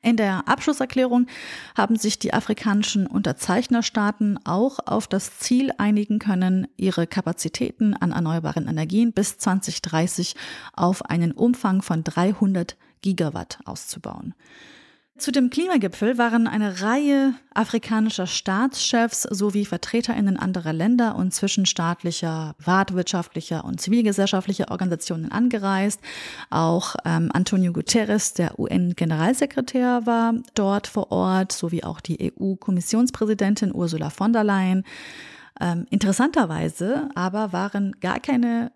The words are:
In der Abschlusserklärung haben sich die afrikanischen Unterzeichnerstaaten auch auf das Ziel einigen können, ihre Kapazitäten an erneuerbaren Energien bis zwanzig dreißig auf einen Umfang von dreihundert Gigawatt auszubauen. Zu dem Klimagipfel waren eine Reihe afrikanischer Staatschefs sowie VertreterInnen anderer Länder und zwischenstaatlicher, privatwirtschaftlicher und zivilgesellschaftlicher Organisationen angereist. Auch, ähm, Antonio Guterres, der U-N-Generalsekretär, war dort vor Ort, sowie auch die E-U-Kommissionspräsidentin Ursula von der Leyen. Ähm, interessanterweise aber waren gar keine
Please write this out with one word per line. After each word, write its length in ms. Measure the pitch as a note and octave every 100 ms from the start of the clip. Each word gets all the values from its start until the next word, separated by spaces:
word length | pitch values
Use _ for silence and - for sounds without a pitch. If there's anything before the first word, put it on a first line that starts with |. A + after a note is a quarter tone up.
In 140 | A#3 A#3
der 300 | G3+ F#3+ -
Abschlusserklärung 800 | C#4 - C#4+ B3+ B3+ B3+ B3 B3 - - - - -
haben 200 | G3+ A3+
sich 240 | G#3+ -
die 120 | A3+
afrikanischen 760 | - - G#3+ G#3+ G#3 G#3 G3+ F#3
Unterzeichnerstaaten 1300 | G3 G3 - - F3+ B3 A#3 A3 A3 G#3 - G#3 G3
auch 340 | - F#3 C4 C4+ -
auf 220 | G#3 -
das 320 | G3 - -
Ziel 320 | - B3 C4+ -
einigen 420 | G#3 G#3 G#3 G#3+
können, 480 | G#3 F#3 F#3 F#3 - -
ihre 320 | F#3+ F3 E3
Kapazitäten 840 | - E3+ E3+ D#3+ - B3 - G#3+
an 200 | - F3
erneuerbaren 560 | D3 D#3+ E3 D#3+ D#3+ -
Energien 440 | D#3+ D#3+ G3+ A#3
bis 260 | G3 G3+ -
zwanzig 440 | G#3 F#3 - -
dreißig 540 | E3 D#3+ F3 - F3+ - - - -
auf 320 | - F3 F#3+ -
einen 260 | F3 E3+
Umfang 500 | - A#3+ B3 G3+ F#3+
von 220 | - E3
dreihundert 720 | D#3+ F3 F#3 G3+ G3 F#3 E3+ - _ _
Gigawatt 560 | G3 F3+ D#3 - E2+ -
auszubauen. 680 | - - - - - - - - - - - - - _ _ -
Zu 140 | -
dem 160 | C4+ B3
Klimagipfel 680 | C#4+ F4+ D#4+ G3 - G#3+ A#3+
waren 280 | A#3 A3+ A3+
eine 360 | G#3+ G#3 F3+
Reihe 500 | G3+ C4 D4 C#4 C4+ B3+ _
afrikanischer 720 | - A3 A3+ - A3 A3 G#3 F3+
Staatschefs 960 | - - F#3+ C4 C4 - A#3 A3+ -
sowie 420 | - G3 G#3 G3+
VertreterInnen 720 | G3+ F3 - A#3 A#3+ A3+ G3+ F#3
anderer 380 | F#3 F#3 D#3+
Länder 420 | D#3+ G3 B3 A3+ -
und 160 | F#3
zwischenstaatlicher, 1200 | - G3 - F#3+ - E3+ E3+ F3 E3 E3 D#3+ D#3+ -
privatwirtschaftlicher 1080 | - F#3 G3 F3+ E3 F#3 - - - D#3+
und 160 | - F3
zivilgesellschaftlicher 880 | - A#3 G#3+ G3 G3 F#3+ F#3+ G3 -
Organisationen 640 | F3+ F#3 E3 - E3 D#3+
angereist. 680 | G#3 B3 A3+ G3 F#3+ G3+ - - - - - -
Auch, 460 | - E3 E3+ - - E3
ähm, 240 | E3 E3
Antonio 400 | - F#3 F#3+ F3+
Guterres, 640 | E3+ - A#3 G#3+ G#3 -
der 240 | - E3+ -
U-N-Generalsekretär, 1500 | - - F3 F3 E3 D#3 F3 B3+ C#4+ - B3 B3+ B3 B3
war 300 | A3+ A#3 A#3 A#3 -
dort 340 | - G3 G3+ -
vor 240 | G#3+ -
Ort, 420 | F#3 F#3 F#3 F#3+
sowie 300 | - E3+ E3+
auch 200 | - E3
die 180 | - E3
E-U-Kommissionspräsidentin 1500 | - - G3 F#3 - F3+ - A3+ B3 - G#3+ G#3 G3 G#3 G3
Ursula 360 | - E3+ D#3+ D#3
von 240 | - G3+
der 100 | A#3
Leyen. 400 | G#3+ G3 F#3 F#3+ - - - - - - - -
Ähm, 280 | F3 E3+ -
interessanterweise 1200 | G3 G3 G3 C#4 E4+ F3+ D#3+ D#3+ - F#3 D4 C#4+
aber 400 | A3+ F#3 G#3 G#3+
waren 420 | F3+ G3 G3+ G3 -
gar 200 | F3+ -
keine 500 | - B3+ A#3+ A#3 A#3+